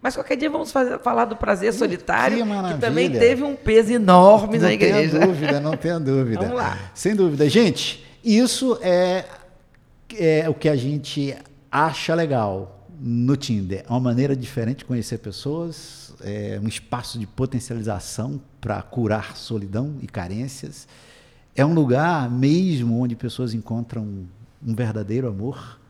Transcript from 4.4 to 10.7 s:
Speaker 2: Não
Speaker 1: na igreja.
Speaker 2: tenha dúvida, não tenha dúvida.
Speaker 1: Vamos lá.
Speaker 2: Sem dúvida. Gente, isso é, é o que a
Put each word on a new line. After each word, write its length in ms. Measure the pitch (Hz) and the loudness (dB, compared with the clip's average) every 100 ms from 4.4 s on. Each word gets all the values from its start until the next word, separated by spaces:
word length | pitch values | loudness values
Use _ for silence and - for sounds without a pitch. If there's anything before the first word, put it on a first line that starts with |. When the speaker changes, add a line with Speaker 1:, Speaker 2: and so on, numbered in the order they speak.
| 208 214 | 6 2
Speaker 2:
Não 60 | 170 | 2
Speaker 1:
na 80 | |
igreja. 360 | 214 196 - 160 156 | 4 4 4 2 4
Speaker 2:
tenha 100 | 202 | 4
dúvida, 320 | 170 147 143 | 4 0 0
não 180 | 147 156 | -2 -2
tenha 220 | 160 170 | -2 -2
dúvida. 400 | 139 135 127 113 | 0 0 0 0
Speaker 1:
Vamos 140 | 202 247 | -2 -2
lá. 220 | 160 95 95 | -4 -6 -12
Speaker 2:
Sem 220 | - 180 208 | -4 -2 2
dúvida. 320 | 185 143 147 | 2 4 4
Gente, 540 | 165 220 - - - - - | 6 4 2 -6 -10 -18 -8
isso 540 | 233 214 247 - 262 233 | 2 4 4 2 -2 -2
é, 440 | 185 180 180 185 - - - - _ _ _ _ _ 220 | 2 2 2 0 -6 -18 -20 -20 _ _ _ _ _ 0
é 320 | 165 156 160 | 2 4 2
o 40 | |
que 140 | 147 | 0
a 80 | 156 | 2